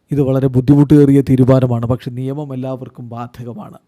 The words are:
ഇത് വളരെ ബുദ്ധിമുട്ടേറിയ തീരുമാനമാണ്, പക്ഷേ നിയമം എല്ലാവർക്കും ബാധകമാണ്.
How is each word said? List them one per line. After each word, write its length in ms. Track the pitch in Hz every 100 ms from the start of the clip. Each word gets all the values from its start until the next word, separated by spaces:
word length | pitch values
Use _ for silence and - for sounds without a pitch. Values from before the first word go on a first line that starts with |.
| _
ഇത് 100 | 143
വളരെ 260 | 135 135 135
ബുദ്ധിമുട്ടേറിയ 760 | 127 127 143 143 147 143 139
തീരുമാനമാണ്, 640 | 127 131 127 131 123 117 120
പക്ഷേ 260 | 123 131
നിയമം 420 | 123 131 143 147
എല്ലാവർക്കും 560 | 131 131 131 123 - 120
ബാധകമാണ്. 680 | 117 120 - 120 110 - -